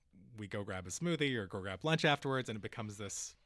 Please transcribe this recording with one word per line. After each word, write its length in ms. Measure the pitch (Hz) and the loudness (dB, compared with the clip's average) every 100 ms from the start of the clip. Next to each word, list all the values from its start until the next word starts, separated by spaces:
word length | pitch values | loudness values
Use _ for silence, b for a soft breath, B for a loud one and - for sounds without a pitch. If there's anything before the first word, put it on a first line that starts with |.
| _ - 123 113 | _ -20 -16 -10
we 100 | 101 | -6
go 160 | 104 | -4
grab 240 | 101 92 90 | -2 -4 -4
a 20 | |
smoothie 460 | - 175 156 143 | -2 0 2 2
or 120 | 120 95 | 2 -2
go 120 | 101 | -4
grab 240 | 95 95 | -4 0
lunch 220 | 156 160 | 2 6
afterwards, 420 | 156 143 139 131 120 | 6 4 2 0 -2
and 80 | |
it 60 | 110 | -4
becomes 360 | 110 - 107 101 | -6 -6 -6 -6
this, 380 | 98 - - - | -6 -6 -8 -12